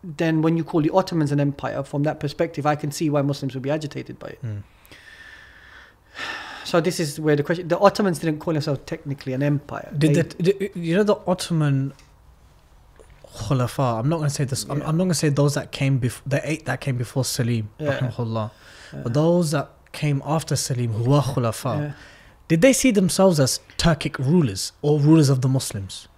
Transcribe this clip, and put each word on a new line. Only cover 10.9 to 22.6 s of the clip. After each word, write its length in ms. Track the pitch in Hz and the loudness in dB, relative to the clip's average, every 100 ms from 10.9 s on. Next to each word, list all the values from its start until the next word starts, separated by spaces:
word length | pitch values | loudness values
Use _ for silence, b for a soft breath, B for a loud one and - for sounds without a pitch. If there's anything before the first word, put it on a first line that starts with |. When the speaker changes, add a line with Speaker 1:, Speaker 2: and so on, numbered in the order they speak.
| 175 | 0
Speaker 2:
know 80 | |
the 140 | 208 208 - | 2 0 0
Ottoman 680 | 180 - 165 151 135 135 - - - - _ _ _ _ - _ - - - - | -2 0 0 2 2 -2 -8 -20 -20 -20 _ _ _ _ -20 _ -20 -20 -20 -20
Khulafa, 760 | - - 131 120 - 131 113 | -12 -2 0 0 0 0 0
I'm 100 | 131 | 0
not 80 | 165 | 0
gonna 120 | 147 | -2
say 160 | 143 143 | -2 -4
this, 180 | 131 - | -4 -4
I'm, 100 | 143 | -6
Speaker 1:
Yeah. 80 | 151 | -2
Speaker 2:
I'm 100 | 160 | 0
not 60 | 185 | 2
gonna 80 | |
say 160 | 156 156 | 2 2
those 240 | 143 143 143 | 2 2 0
that 160 | - | -6
came 280 | - 139 135 | -2 0 2
bef-, 220 | 120 - 139 | 0 -4 -4
the 160 | 139 - | -4 -2
eight 160 | 151 - | -6 -6
that 160 | 131 | -6
came 160 | - 123 | -4 -4
before 260 | 117 139 123 | -4 -4 -2
Salim, 440 | - 120 120 107 - | -2 0 -2 -4 -6
Speaker 1:
Yeah. 220 | 151 131 | -4 -2
Speaker 2:
rahimahullah, 520 | 131 110 117 113 107 B B B B | -2 -4 -4 -4 -6 B B B B
Speaker 1:
Yeah. 60 | 139 | -8
Speaker 2:
but 100 | 127 | -2
those 380 | 143 160 175 160 | 2 4 4 2
that 180 | 151 - - - | 0 -4 -12 -18
came 300 | - 151 139 139 | -4 -2 -2 0
after 300 | 156 - 135 | -2 0 -4
Salim, 380 | - 123 120 | -2 -2 -2
who 100 | 107 120 | 0 4
were 100 | 147 | 4
Khulafa, 580 | 127 131 117 - 127 147 | 2 0 -2 -2 -4 -4
Speaker 1:
Yeah. 120 | 147 - B B B B _ | -4 -8 B B B B _
Speaker 2:
did 140 | 165 | 6